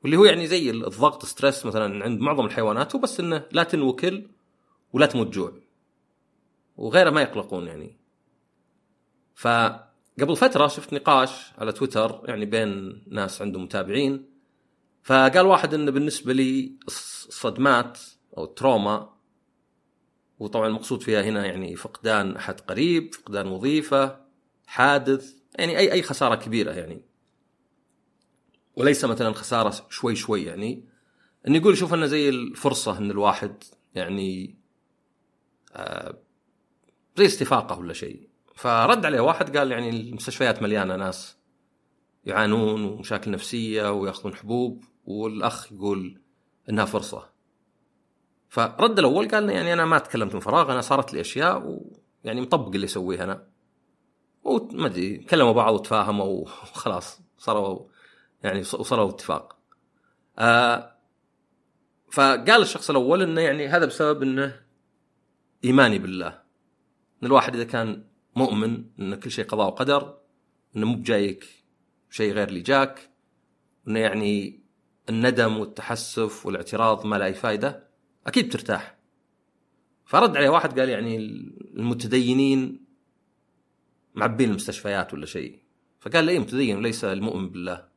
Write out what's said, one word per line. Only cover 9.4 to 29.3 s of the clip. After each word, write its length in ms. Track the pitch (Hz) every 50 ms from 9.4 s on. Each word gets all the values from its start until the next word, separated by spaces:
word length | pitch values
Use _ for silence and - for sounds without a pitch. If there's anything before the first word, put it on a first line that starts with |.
| - 120 117 117 117 107 - - - _ _ _ _ _ _ - 143 147 165
فترة 320 | - 254 262 247 180 147
شفت 260 | 143 - - - - 143
نقاش 580 | 139 - 160 143 131 127 127 - - - - _
على 140 | - 110 110
تويتر 500 | 101 - 139 131 - 110 110 113 110 - -
يعني 200 | - 120 104 104
بين 580 | 104 110 113 110 104 98 98 95 95 90 - -
ناس 340 | - - 110 98 95 - -
عندهم 220 | 101 104 92 92 92
متابعين، 680 | 90 - 101 92 92 104 131 143 135 139 135 135 - _ _ _ _ _ _ _ _ _ _ _ _ _ _ _
فقال 420 | - 131 131 135 135 135 180 185
واحد 280 | 190 185 165 - 147 151
إنه 180 | 151 151 143
بالنسبة 420 | 131 139 147 151 147 - - 120 131
لي 420 | 131 135 131 131 135 131 131 - - - -
الص-، 360 | - - - - - - -
الصدمات 720 | - - - - 117 98 120 135 139 127 120 120 - - - - - - _ _ _ -
أو 60 | 82 80
التروما، 720 | - - - 123 135 123 110 101 101 107 - - - _ _ _ _ _ _ _ _ _ _ _ _ _ _ _ _ _ _ _ _ _ _ _ _ _ _
وطبعًا 280 | 107 101 104 117 110
المقصود 340 | 110 110 110 - - 131 113
فيها 200 | - - 107 104
هنا 240 | 98 110 110 104 101
يعني 300 | 98 87 95 95 87 87
فقدان 600 | 87 - - - - - 110 110 104 98 95 -
أحد 240 | - - - - -
قريب، 540 | - - 92 104 147 175 170 165 160 - -
فقدان 340 | - _ - 101 101 95
وظيفة، 760 | 95 95 95 110 135 151 156 147 - 143 135 135 135 135 - _ _ _ _ _ _ _ _ _
حادث، 680 | - - - 127 143 143 139 123 135 135 135 - - - _ _ _ _ -
يعني 180 | 165 170 165
أي، 140 | - 196 185
أي 100 | - 185
خسارة 340 | - - 135 - 147 123 113
كبيرة 360 | 110 - 117 110 117 95 73
يعني. 300 | - 87 82 80 87 - - _ _ _ _ _ _ _ _ _ _ _ _ _ _ _ _ _ _ _ _ _ _ _ _ _ _ _ _ _ _ _ _ _ _
وليس 300 | 113 123 143 139 143 -
مثلًا 280 | 123 113 117 120 110